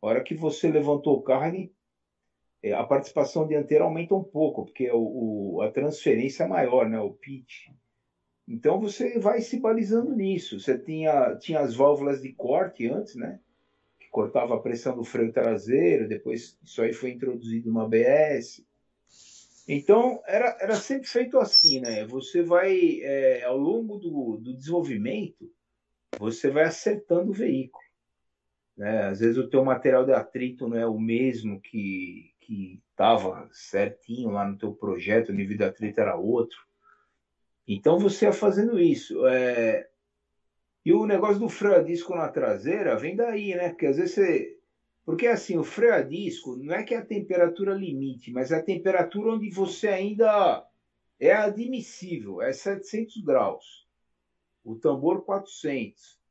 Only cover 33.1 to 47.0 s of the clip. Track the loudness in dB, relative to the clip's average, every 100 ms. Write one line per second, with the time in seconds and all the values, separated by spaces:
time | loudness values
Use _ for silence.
33.1 | 4 0 -8 -14 -20 -6 -2 -2 -4 _
34.1 | -8 -4 -2 -4 -4 -8 -6 -6 -6 0
35.1 | 0 0 -4 -4 -2 -2 -2 -6 -2 -2
36.1 | -2 -2 0 -2 -6 _ _ _ _ _
37.1 | _ _ _ _ _ -8 0 2 4 2
38.1 | 2 2 4 2 2 2 4 2 2 -4
39.1 | 0 2 2 0 0 0 -2 -4 _ _
40.1 | _ _ _ _ _ _ _ 2 4 4
41.1 | 2 2 2 0 0 6 6 4 -4 -4
42.1 | -4 -4 -2 0 0 -2 -2 0 -2 -2
43.1 | -2 -2 -2 -4 -4 -4 -2 0 0 0
44.1 | 2 2 2 -2 -12 _ _ _ _ -6
45.1 | 0 2 0 0 -4 -4 2 4 4 0
46.1 | -6 -8 -8 -12 -12 -6 -6 -4 -6